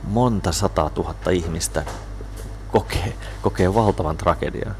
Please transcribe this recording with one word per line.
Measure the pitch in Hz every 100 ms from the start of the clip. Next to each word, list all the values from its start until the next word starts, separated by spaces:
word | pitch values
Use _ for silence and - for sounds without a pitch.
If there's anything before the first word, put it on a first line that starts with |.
monta | - 107 123 107 95
sataa | 85 98 - 78
tuhatta | - 80 80 -
ihmistä | 90 82 82 - 80 76 - - - - - - - -
kokee, | 113 - - 107 - - -
kokee | 104 - 92
valtavan | 101 107 92 80 78
tragedian | - 82 73 - 120 98